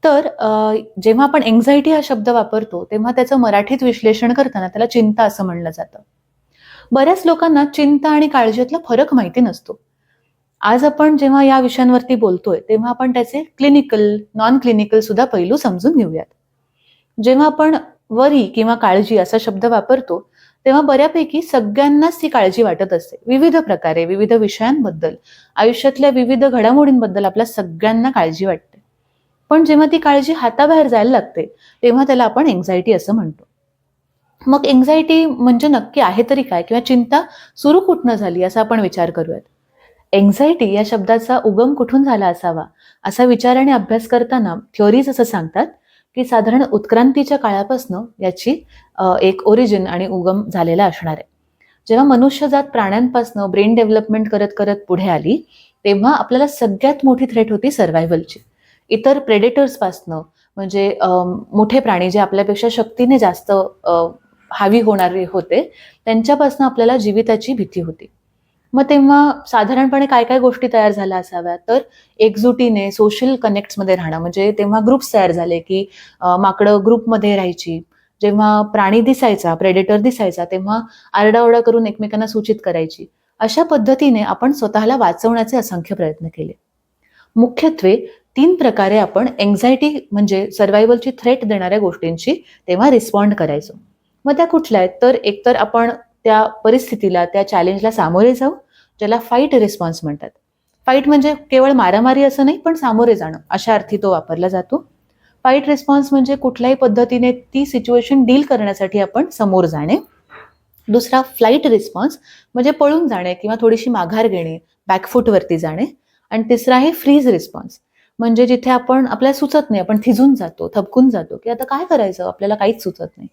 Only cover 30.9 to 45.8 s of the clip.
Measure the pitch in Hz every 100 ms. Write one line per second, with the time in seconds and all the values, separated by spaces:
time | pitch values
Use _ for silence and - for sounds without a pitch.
30.9 | 226 220 247 - - 156 _ _ _ 240
31.9 | 240 277 254 226 233 311 185 175 180 185
32.9 | 190 180 220 165 151 _ _ _ _ _
33.9 | _ _ _ _ _ - 277 277 262 254
34.9 | 311 320 320 320 247 247 240 302 262 214
35.9 | - 208 190 233 277 180 175 175 233 247
36.9 | 247 240 285 339 - - - 285 330 381
37.9 | 339 240 220 196 175 185 220 214 226 190
38.9 | 185 170 170 160 - _ _ _ _ _
39.9 | _ _ 196 202 196 285 339 214 202 208
40.9 | 226 190 226 226 247 233 196 254 285 240
41.9 | 269 277 226 190 175 175 165 - _ _
42.9 | _ - 208 247 233 247 254 269 254 185
43.9 | 220 226 247 240 262 202 170 - - 208
44.9 | 240 277 262 233 208 160 196 330 _